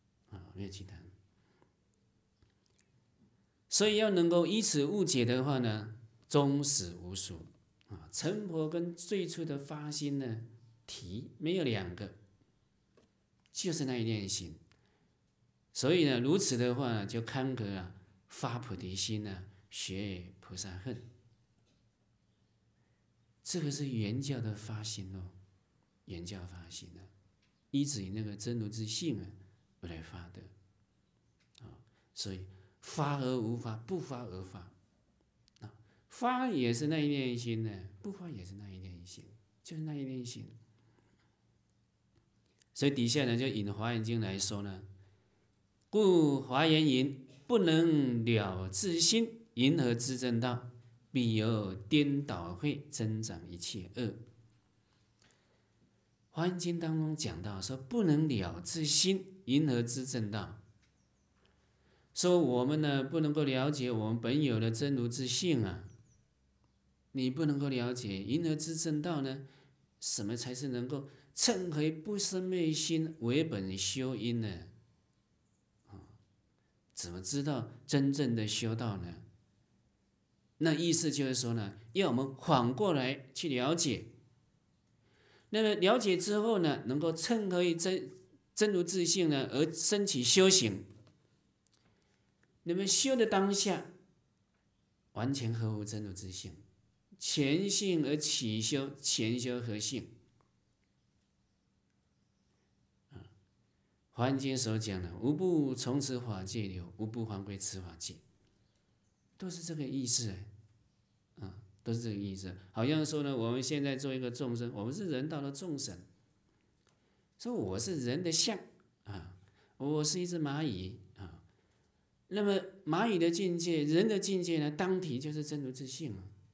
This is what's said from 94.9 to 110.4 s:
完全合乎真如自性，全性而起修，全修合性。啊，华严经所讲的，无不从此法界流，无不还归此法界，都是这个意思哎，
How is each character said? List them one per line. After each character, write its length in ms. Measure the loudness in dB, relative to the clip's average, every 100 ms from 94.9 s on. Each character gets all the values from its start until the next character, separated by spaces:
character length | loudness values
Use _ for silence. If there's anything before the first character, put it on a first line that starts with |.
| _ _
完 200 | -4 -2
全 220 | 0 -2
合 220 | -2 -2 -2
乎 100 | -4
真 180 | -6
如 80 | -8
自 200 | -10 -10
性， 200 | -12 -12 -16 -20 _ _ _ _ -8
全 500 | -2 2 2 2 2
性 340 | 2 2 2
而 140 | 2 0
起 420 | 0 0 0 0
修， 300 | 0 0 -2 -4
全 400 | -2 0 2 0
修 220 | -2 -4
合 160 | -4 -4
性。 300 | -4 -6 -8 -14 _ _ _ _ _ _ _ _ _ _ _ _ _ _ _ _ _ _ _ _ _ _ _ _ _ _ _ _ _
啊， 100 | -18 -18 -20 _ _ _ _ _ _ _
华 160 | -2 0
严 100 | 2
经 180 | 0 0
所 220 | 0 0
讲 200 | -2 -4
的， 160 | -6 -2
无 140 | -2
不 440 | 0 2 2 2 -2
从 260 | -2 -2
此 180 | -2 -4
法 240 | -4 -6
界 240 | -6 -6 -6
流， 240 | -6 -10 -8
无 80 | -8
不 180 | -6
还 220 | -6 -6 -8
归 100 | -8
此 240 | -8 -8
法 160 | -12 -12
界， 160 | -12 -12 -18 _ _ _ _ _ _ _ _ _ _ -12
都 100 | -10
是 140 | -8
这 140 | -6 -6
个 100 | -4
意 220 | -2 0
思 240 | 0 -2
哎， 140 | -6